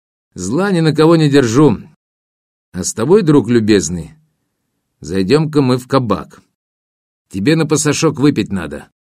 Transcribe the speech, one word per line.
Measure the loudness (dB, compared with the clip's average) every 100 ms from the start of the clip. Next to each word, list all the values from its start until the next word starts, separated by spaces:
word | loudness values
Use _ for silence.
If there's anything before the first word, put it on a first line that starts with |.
| _ _ _
зла | -14 -6 -4 -2
ни | 0
на | 0 2
кого | 2 4
не | 4
держу. | 2 2 4 2 2 -8 _ _ _ _ _ _ _ _
А | -10
с | -10 -4
тобой, | 2 2
друг | 4 2 2
любезный, | 0 2 2 0 -8 -12 -18 _ _ _ _ _ _ _ _
зайдём-ка | -8 -4 2 2 2 0
мы | 0 -2
в | -2
кабак. | -2 -2 -4 -6 -20 _ _ _ _ _ _ _ _ _
Тебе | -6 -2 0
на | 0
пасашок | -2 -2 -2 -2 0
выпить | 0 0 -4
надо, | -6 -8 -12 -16 _